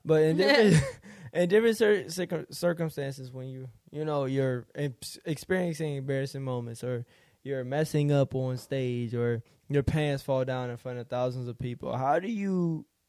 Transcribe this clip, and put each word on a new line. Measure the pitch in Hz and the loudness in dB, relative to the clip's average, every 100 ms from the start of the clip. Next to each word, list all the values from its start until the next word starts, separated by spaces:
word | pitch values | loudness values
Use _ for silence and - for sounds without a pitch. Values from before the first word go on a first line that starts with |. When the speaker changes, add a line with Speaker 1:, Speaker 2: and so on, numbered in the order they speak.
Speaker 1:
but | - 156 | 2 4
in | 156 170 | 6 4
different, | 277 285 214 160 523 - | 6 6 8 6 4 -6
Speaker 2:
<laughs> | - - | -18 -20
Speaker 1:
<laughs> | 147 | -6
in | 170 175 | 0 4
different | 208 226 214 | 4 4 4
cir-, | 214 202 - | 4 4 0
circum-, | 175 170 160 - | -6 -4 -4 -6
circumstances, | 135 175 165 160 147 139 135 127 | -2 0 0 -4 -4 -6 -8 -12
when | 131 131 | -12 -12
you, | 131 131 - _ | -12 -14 -18 _
you | 147 | -6
know, | 156 147 | -2 0
you're | 131 135 131 123 - | 0 2 0 -2 -6
ex-, | - 143 - - - | -6 -6 -6 -14 -10
experiencing | 170 143 - 185 175 151 156 139 | -6 -6 -2 0 0 -2 -4 -4
embarrassing | 135 135 135 139 | -2 -2 -2 -6
moments, | 131 123 117 113 | -4 -4 -6 -8
or | 123 120 123 _ _ _ | -6 -6 -8 _ _ _
you're | 135 135 | -6 -6
messing | 123 143 156 151 143 | -2 -2 0 2 4
up | 143 135 | 4 2
on | 131 131 127 | 0 -2 -4
stage, | - 135 127 120 117 | -4 -2 -2 -2 -2
or | 120 120 113 - _ - | 0 0 -2 -6 _ -2
your | 143 | 0
pants | - 156 147 139 | 2 2 0 -2
fall | - 131 | -2 0
down | 127 127 123 | 0 -2 -4
in | 120 | -8
front | 127 123 | -8 -10
of | 117 | -6
thousands | 123 127 127 120 | -2 -2 -2 -8
of | 117 | -6
people, | 127 117 127 120 | -6 -6 -4 -2
how | 131 170 | 2 0
do | 196 | 0
you | 214 196 185 170 156 - _ | -2 0 0 0 -2 -8 _